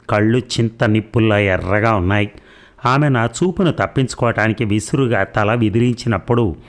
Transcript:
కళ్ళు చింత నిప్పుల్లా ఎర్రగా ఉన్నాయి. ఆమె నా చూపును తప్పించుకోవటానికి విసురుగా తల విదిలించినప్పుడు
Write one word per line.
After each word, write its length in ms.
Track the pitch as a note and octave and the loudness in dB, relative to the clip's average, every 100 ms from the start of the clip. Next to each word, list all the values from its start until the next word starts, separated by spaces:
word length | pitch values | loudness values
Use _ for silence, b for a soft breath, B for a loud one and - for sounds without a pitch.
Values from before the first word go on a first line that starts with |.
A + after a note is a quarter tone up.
| - | -2
కళ్ళు 280 | G#2+ G#2+ A#2+ | 0 2 0
చింత 460 | - - A2+ - | -2 -2 -2 0
నిప్పుల్లా 560 | A#2 G#2+ - A#2 A2 G#2 | 0 0 0 0 2 2
ఎర్రగా 540 | G2+ F#2 F2+ G#2 A2+ | 2 0 0 0 0
ఉన్నాయి. 380 | G#2+ F2+ G#2 G#2 - B B B B B2 | 0 0 0 -2 -8 B B B B 0
ఆమె 240 | C3+ D3 | 2 2
నా 160 | B2 A#2 | 0 -2
చూపును 460 | - F#3 F3 F#3 | -2 -2 0 0
తప్పించుకోవటానికి 920 | - G2 C3+ B2+ - A#2+ A2 A2 G#2+ A2 | 0 -2 -2 -4 -2 -2 0 0 0 -2
విసురుగా 580 | G#2+ - C3+ B2 G2 | -2 -2 -2 0 0
తల 300 | G2 A2 G#2 | -2 -2 0
విదిలించినప్పుడు 1000 | A#2+ G#2+ A2+ B2 A#2 A#2+ F#2+ - A#2+ G#2+ - | 0 0 2 0 0 -2 -2 0 0 0 -4